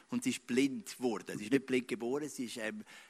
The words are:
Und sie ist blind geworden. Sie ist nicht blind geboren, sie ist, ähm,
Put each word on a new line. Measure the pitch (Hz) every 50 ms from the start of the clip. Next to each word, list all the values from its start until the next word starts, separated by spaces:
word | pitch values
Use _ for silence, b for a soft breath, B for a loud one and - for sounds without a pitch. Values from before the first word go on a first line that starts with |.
| B B
Und | 123 120
sie | - 127
ist | 117 - -
blind | - 120 123 139 139 131 117 101 - - -
geworden. | 123 123 107 92 90 - 98 107
Sie | 104
ist | 110
nicht | 131 139 135
blind | - 131 123 120 -
geboren, | 127 107 120 120 131 147 151 143
sie | - - 127
ist, | 110 - 120
ähm, | 110 110 107 107 107 B B B B